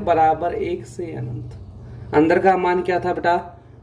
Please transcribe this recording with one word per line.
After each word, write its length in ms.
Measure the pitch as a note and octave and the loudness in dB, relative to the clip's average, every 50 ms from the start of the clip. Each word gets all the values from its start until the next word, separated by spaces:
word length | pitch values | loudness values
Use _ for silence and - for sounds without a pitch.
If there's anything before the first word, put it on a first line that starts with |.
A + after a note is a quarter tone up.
| - | 2
बराबर 500 | F3 E3+ D#3+ D#3+ D#3+ D#3 D#3 E3+ F3 - | 2 4 4 4 4 4 2 -2 -4 -2
एक 320 | - - E3 F3+ G3 - | -4 -4 -4 -4 -6 -8
से 260 | - - - F3 E3 | -10 -10 -10 -10 -8
अनंत। 1000 | D#3 C3+ - - - - - - - - - - - - - - - - - - - | -8 -8 -8 -8 -8 -10 -10 -12 -14 -16 -16 -18 -18 -18 -18 -18 -16 -16 -10 0 2
अंदर 240 | D3 D#3 E3 F3 F3+ | 4 4 6 4 4
का 180 | F3+ F#3+ F#3+ | 6 4 4
मान 260 | F3+ F3+ F3+ F3+ F#3 | 4 2 2 0 0
क्या 180 | F3+ - F3+ F3 | 0 0 -2 0
था 120 | F3 F3+ | 0 -2
बेटा? 220 | F3 E3+ - E3+ F3 F3+ - - - - - - - - | -2 0 2 2 2 2 0 -6 -14 -20 -20 -20 -20 -20